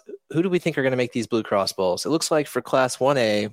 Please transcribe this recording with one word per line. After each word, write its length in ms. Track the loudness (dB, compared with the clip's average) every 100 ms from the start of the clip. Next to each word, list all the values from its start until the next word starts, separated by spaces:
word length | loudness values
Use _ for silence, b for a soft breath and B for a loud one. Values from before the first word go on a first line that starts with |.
| -12 -18 -6
who 120 | -2
do 60 | 0
we 100 | 0
think 200 | 0 0
are 40 |
gonna 140 | 0 0
make 160 | 0
these 140 | -4 -2
Blue 160 | -2
Cross 300 | 0 0 0
Bowls? 340 | 0 0 0 -2
It 40 |
looks 200 | -2 0
like 160 | 0 0
for 160 | -4
Class 380 | 0 2 2 2
one 180 | 2 2
A, 300 | 2 0 -2